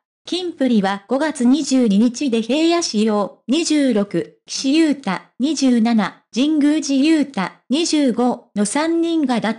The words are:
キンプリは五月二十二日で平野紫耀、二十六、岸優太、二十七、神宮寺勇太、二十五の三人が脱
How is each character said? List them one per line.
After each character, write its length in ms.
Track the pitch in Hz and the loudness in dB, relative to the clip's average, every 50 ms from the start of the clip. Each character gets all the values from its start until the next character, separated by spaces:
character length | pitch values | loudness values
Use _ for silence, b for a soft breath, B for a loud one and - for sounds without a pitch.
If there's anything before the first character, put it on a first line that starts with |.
| _ _ _ _ - | _ _ _ _ -12
キ 160 | - 330 359 370 | -8 -8 -6 -6
ン 100 | 349 320 | -6 -4
プ 160 | - 269 254 | -2 0 2
リ 140 | 240 214 190 | 2 2 0
は 220 | 190 196 202 - - | 0 -4 -4 -6 -4
五 100 | - 269 | -4 -2
月 280 | 311 311 294 - 240 | -2 -2 -2 0 2
二 160 | 240 269 320 277 | 2 2 2 0
十 240 | - 262 262 247 | 0 0 2 2
二 120 | 220 196 196 | 2 4 4
日 300 | 233 254 240 - 302 269 | 2 2 0 -2 -4 -2
で 140 | 220 226 220 | -2 -2 -2
平 340 | 226 254 311 320 330 339 | -2 0 0 2 2 0
野 60 | 339 330 | 0 -2
紫 220 | - - 208 220 | -2 -2 0 0
耀、 340 | 220 214 208 202 190 - _ - | 0 0 -2 -2 -4 -8 _ -4
二 180 | - 254 330 339 | -2 -2 -2 0
十 300 | - 311 302 277 262 226 | 0 0 2 2 2 2
六、 440 | 208 202 202 - 170 - - - _ _ | 0 -2 -2 -2 -6 -6 -6 -12 _ _
岸 300 | - - - - 262 277 | -12 -10 -6 -2 0 2
優 140 | 320 330 302 | 2 2 2
太、 340 | 269 277 - 196 180 - - _ _ - | 0 -2 -4 -6 -6 -6 -8 _ _ -6
二 160 | 233 302 311 | -4 -4 -2
十 260 | - 269 262 247 233 | 0 0 2 2 2
七、 420 | 220 233 233 214 196 165 - _ _ _ - | 2 2 2 0 0 -2 -6 _ _ _ -2
神 140 | 226 269 302 | -2 0 0
宮 340 | 311 302 277 294 302 320 302 | 2 2 2 2 2 0 0
寺 120 | 320 277 | 0 0
勇 300 | 262 269 311 330 302 269 | 2 2 4 2 2 0
太、 280 | 285 - 196 185 - - _ _ - | -2 -4 -6 -6 -6 -8 _ _ -4
二 160 | 247 311 349 | -2 -2 0
十 260 | 311 311 302 285 262 196 | 0 0 2 2 2 0
五 380 | 220 247 247 226 - - _ - | 0 0 -2 -2 -4 -8 _ -4
の 120 | 196 208 | -2 -2
三 340 | 196 - 285 311 330 330 330 | -2 -2 -2 -2 0 0 0
人 240 | 330 339 330 320 294 | 0 0 0 0 0
が 160 | 254 247 220 | 0 -2 -2
脱 160 | - 214 220 | -2 -4 -6